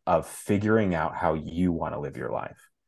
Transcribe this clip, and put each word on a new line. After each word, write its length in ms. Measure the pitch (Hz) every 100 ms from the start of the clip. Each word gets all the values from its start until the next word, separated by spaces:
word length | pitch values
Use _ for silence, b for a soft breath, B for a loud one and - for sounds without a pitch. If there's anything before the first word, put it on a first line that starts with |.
| -
of 200 | 85 -
figuring 680 | - - 101 107 110 98 82
out 200 | 80 -
how 180 | 87
you 380 | 78 76 82 92
want 220 | 82 78 73
to 40 |
live 160 | 71 64
your 160 | 60
life. 260 | 57 - - - _